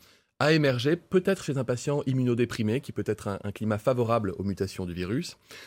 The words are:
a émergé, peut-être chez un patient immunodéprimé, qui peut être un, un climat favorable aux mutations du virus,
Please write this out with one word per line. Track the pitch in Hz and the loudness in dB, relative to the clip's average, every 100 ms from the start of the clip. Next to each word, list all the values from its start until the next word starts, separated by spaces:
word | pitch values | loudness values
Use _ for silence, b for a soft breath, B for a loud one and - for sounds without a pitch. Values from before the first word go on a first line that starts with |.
| b b b - | b b b 0
a | 147 | 4
émergé, | 160 143 123 135 170 | 6 4 2 2 0
peut-être | - 185 185 190 | 2 2 2 -2
chez | - 135 | -2 -4
un | |
patient | 127 120 - 143 135 | -2 -2 0 -2 0
immunodéprimé, | 131 123 120 120 - 107 127 | 0 2 2 0 0 0 0
qui | - | -2
peut | - 104 | -6 -2
être | 107 104 | -2 -4
un, | 98 | -4
un | 101 | -6
climat | - 110 104 | -4 -2 0
favorable | - 123 113 117 98 90 | 0 2 2 2 0 -2
aux | |
mutations | 98 92 98 - 90 | -4 -2 -4 -4 -6
du | |
virus, | 87 90 131 180 - B B | -4 -2 -4 -6 -14 B B